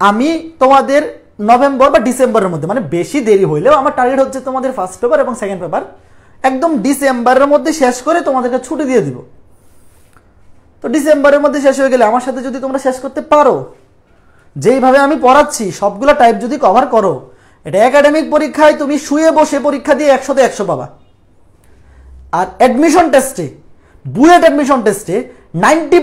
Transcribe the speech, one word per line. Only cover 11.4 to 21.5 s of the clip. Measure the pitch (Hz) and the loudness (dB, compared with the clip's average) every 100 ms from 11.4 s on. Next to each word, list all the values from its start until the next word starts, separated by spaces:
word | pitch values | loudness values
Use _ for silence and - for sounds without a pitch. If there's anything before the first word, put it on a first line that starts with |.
মধ্যে | 285 285 277 | 0 0 0
শেষ | 269 | 0
হয়ে | 269 | 0
গেলে | 254 220 | 2 2
আমার | 240 247 | 0 -4
সাথে | 254 254 | -8 -8
যদি | 254 | -8
তোমরা | 262 269 269 | -6 -4 -4
শেষ | 262 | -6
করতে | 269 311 - | -8 -10 0
পারো, | 294 262 151 131 - _ _ _ _ _ _ _ 143 | 2 2 0 -6 -18 _ _ _ _ _ _ _ -4
যেইভাবে | 160 262 254 269 277 | 0 2 4 4 2
আমি | 294 247 | 2 4
পড়াচ্ছি | 277 294 - 202 - | 4 2 -4 -8 -4
সবগুলো | 202 196 269 285 | -6 -2 0 2
type | 240 208 | 2 2
যদি | 226 294 | -4 -2
cover | 240 214 277 226 | 0 0 0 0
করো, | 196 139 - _ _ _ 156 | -2 -4 -10 _ _ _ -4
এটা | 180 247 | 0 2
academic | 285 285 311 247 | 4 4 2 0
পরীক্ষায় | 294 302 - 302 294 | -2 -2 2 2 2
তুমি | 277 294 - | -2 -4 -2
শুয়ে | 294 320 311 | 0 2 2
বসে | 302 277 285 | 2 0 -2
পরীক্ষা | 262 285 285 | -2 -2 0
দিয়ে | 294 262 | 2 0
একশোতে | 269 269 240 | 0 0 0
একশো | - 190 | -2 -6
পাবা। | 139 123 - _ _ _ _ _ | -6 -8 -18 _ _ _ _ _